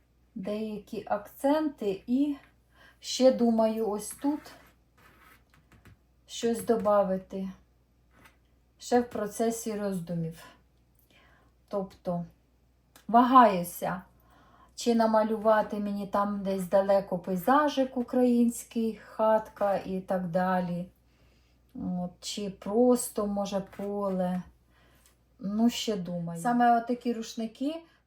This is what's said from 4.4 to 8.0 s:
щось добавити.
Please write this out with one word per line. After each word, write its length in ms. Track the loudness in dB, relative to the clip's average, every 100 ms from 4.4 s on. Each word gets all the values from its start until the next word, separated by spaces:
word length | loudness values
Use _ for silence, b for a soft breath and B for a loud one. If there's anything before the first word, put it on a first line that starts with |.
| -8 -20 -20 _ _ _ -20 _ -20 -20 _ _ _ _ -20 -20 _ _ -16
щось 380 | -4 -2 -2
добавити. 840 | 0 0 4 4 4 0 -6 -8 -8 -10 _ _ _ _